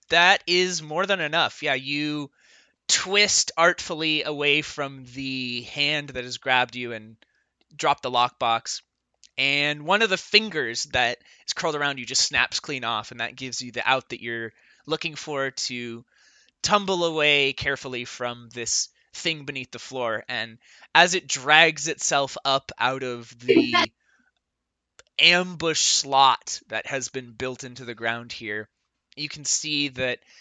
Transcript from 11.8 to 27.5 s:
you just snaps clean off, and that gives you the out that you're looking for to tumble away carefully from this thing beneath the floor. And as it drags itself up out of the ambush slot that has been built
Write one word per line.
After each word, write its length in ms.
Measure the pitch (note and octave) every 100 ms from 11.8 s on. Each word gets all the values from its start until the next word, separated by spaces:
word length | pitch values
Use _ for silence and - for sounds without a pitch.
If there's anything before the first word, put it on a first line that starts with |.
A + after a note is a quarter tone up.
| C#3+ C#3
you 80 | A#2
just 160 | B2+
snaps 380 | - C#3 A#2+ -
clean 240 | - C#3
off, 260 | A#2+ A2 G#2+
and 100 | F#2+
that 160 | A#2 C3
gives 280 | C3 A#2
you 80 | B2+
the 160 | A#2 A#2
out 220 | C3 -
that 120 | B2
you're 320 | A#2 A#2 A2+ _ _ _ -
looking 300 | D#3 E3 D3
for 360 | - C#3+ C3+
to 540 | C3 - B2 A#2+ A#2 - _ _ _ _ _
tumble 400 | - G#3 G3 F#3
away 480 | E3+ D#3 D3 C#3+ C#3
carefully 520 | C3 C#3+ C3+ C3+ B2 A#2+
from 420 | - A#2+ A#2+ A#2
this 340 | A#2+ A#2 - - _ _
thing 300 | - E3+ D#3
beneath 280 | C#3 C#3 B2
the 80 | A#2+
floor. 440 | - C3 A#2 G#2+ -
And 300 | B2 A2+ A2+ _ - - D#3
as 180 | F3
it 140 | F3+ C#3
drags 600 | C#3 C3 D3+ E3 D3+ D3+
itself 480 | D#3 - D3 C#3 - C#3
up 260 | C3+ - -
out 240 | B2 C3+
of 340 | B2+ A#2+ A#2 A#2+
the 340 | A#2+ - B3 - A3 _ _ _ _ _ _ _ _ _ _ _ - -
ambush 600 | D#3+ F3 F3+ E3+ E3 D#3
slot 800 | - - C#3 C3+ C3+ B2 - - -
that 200 | G#2+ -
has 220 | C3+ B2
been 220 | C3 B2
built 320 | A2+ C3